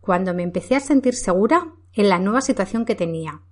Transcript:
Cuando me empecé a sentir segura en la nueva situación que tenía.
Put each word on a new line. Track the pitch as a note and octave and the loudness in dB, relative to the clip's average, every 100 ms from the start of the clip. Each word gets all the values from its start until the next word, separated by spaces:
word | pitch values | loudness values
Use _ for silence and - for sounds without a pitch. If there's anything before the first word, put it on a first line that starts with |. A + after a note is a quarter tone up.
Cuando | - F3+ F#3 | 0 -2 0
me | F3 | -4
empecé | F3 F3+ - | -4 -6 -2
a | C4 | -2
sentir | C#4 C#4+ B3+ | 2 2 2
segura | B3 - F3+ A3 D#4+ F4 - _ | -2 0 2 4 2 0 -14 _
en | - G3+ | 0 2
la | F3+ | 4
nueva | F#3+ A#3 | 2 0
situación | C4+ B3+ F#3+ A3+ | 0 -2 -2 -2
que | A#3 A3+ | -2 -2
tenía. | E3+ E3 D#3+ D3+ - | -2 -4 -8 -12 -18